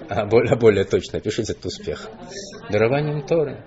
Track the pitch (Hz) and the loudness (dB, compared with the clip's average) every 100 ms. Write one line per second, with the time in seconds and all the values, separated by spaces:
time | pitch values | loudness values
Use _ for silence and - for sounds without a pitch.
0 | - 101 104 117 117 123 113 98 98 98 | -6 -4 4 4 4 6 6 6 4 0
1 | - 85 107 - 104 - 92 - - 73 | -2 -6 -4 -4 -4 -6 -8 -10 -8 -10
2 | - - - - - - - 104 113 139 | -10 -16 -16 -16 -16 -14 -2 2 2 2
3 | 151 151 147 165 143 127 | -2 -4 0 0 0 -6